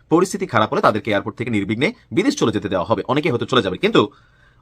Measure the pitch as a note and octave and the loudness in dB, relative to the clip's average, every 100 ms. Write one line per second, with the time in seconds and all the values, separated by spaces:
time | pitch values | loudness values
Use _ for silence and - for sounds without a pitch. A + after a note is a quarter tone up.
0 | _ E3 F#3+ G3+ G3 A2+ G#2+ E3 D3 G#2+ | _ 2 2 -2 -2 0 0 2 2 0
1 | A2 G2 G#2 - B2 G#2+ G2 G#2+ E3 - | -2 -2 -4 -8 -4 -2 -2 -2 -2 -4
2 | _ A2 B3 - C3 G2+ F#2 F#2 E2+ G#2+ | _ 0 0 2 0 0 -2 -4 0 -2
3 | - C3+ D#3+ A#2+ A2+ B2+ F#2+ F2+ F#3+ A3 | 0 -2 0 -2 0 0 0 -2 2 2
4 | G#2+ - _ _ _ _ | 2 -2 _ _ _ _